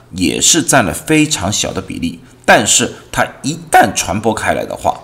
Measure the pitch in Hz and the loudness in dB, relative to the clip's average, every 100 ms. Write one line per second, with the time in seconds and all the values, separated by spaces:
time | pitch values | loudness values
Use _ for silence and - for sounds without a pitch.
0 | - 87 82 58 - 170 - 143 98 - | -12 -2 -2 2 2 2 2 2 2 -2
1 | - 156 151 - 92 104 - 87 - - | 0 2 2 0 -2 -2 -4 -6 -8 -6
2 | - - - - - 170 104 - 117 - | -6 -8 -16 -4 2 4 4 2 0 -6
3 | - - - - 135 170 - 370 117 - | -6 -4 -4 -4 -6 -6 2 4 4 0
4 | - 101 110 107 95 69 50 50 80 - | -4 -2 -2 -2 -2 -2 -4 -4 -4 -4